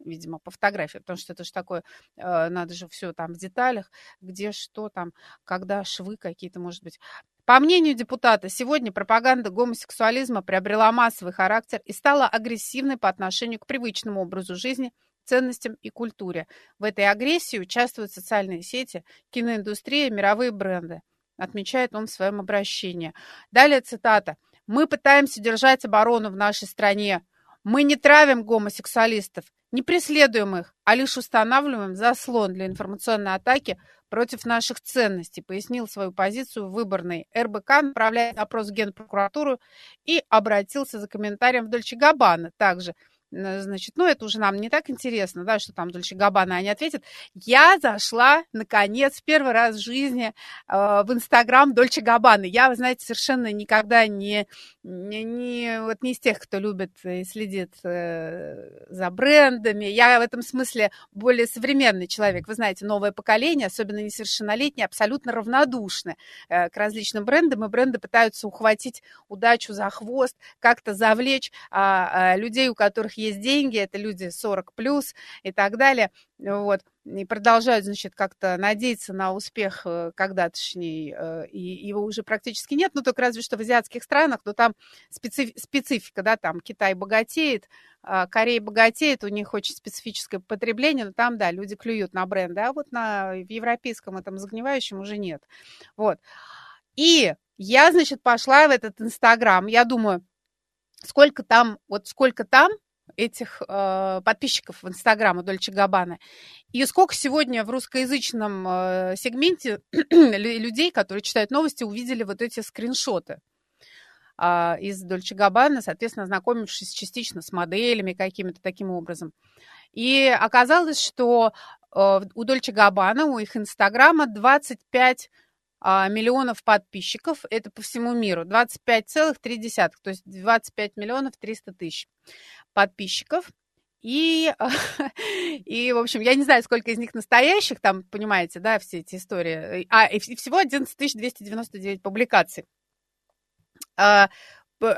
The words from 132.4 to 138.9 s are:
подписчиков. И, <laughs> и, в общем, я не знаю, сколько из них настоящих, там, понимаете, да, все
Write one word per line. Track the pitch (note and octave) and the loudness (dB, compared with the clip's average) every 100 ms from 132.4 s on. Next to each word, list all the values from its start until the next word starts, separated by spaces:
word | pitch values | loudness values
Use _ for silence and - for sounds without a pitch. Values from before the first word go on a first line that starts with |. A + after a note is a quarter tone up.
| - - _ - | -20 -20 _ 0
подписчиков. | G3 - F#3+ - - E4 F4 _ _ _ _ _ | 0 -2 -8 -8 -4 -6 -6 _ _ _ _ _
И, | A3+ C#4 D#4+ D#4+ D#4+ - | -6 -2 0 2 0 -2
<laughs> | B3 C#4+ - - C4+ - G#4+ G4 F4 D4 | -2 -4 -6 -8 -8 -8 -8 -6 -6 -8
и, | F#3 A3+ B3 | -8 -4 -2
в | A#3+ | 0
общем, | A#3 A3+ | -2 0
я | A3 | 2
не | C4+ | 4
знаю, | C#4 B3+ | 6 4
сколько | A#3 A#3 A3+ | 4 -2 -2
из | A3+ | -6
них | A#3 | -6
настоящих, | A3+ - A#3+ C#4 G4+ - B3+ | -8 2 4 6 4 0 0
там, | G3 F#3+ | 0 0
понимаете, | F#3 G#3 G#3+ G3 E3+ - | -4 -8 -2 -2 -2 -4
да, | G3+ G#3+ | -2 -2
все | - | -4